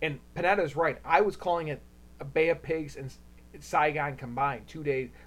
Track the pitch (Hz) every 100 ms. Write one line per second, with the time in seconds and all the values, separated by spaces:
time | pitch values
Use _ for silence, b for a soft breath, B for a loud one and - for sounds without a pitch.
0 | 156 143 - - 180 202 160 135 160 -
1 | - 170 202 - 180 170 156 139 - -
2 | - - 143 160 165 165 - 160 143 -
3 | 135 - - - - 151 - 165 151 147
4 | 147 131 123 123 139 120 107 160 147 131
5 | 123 B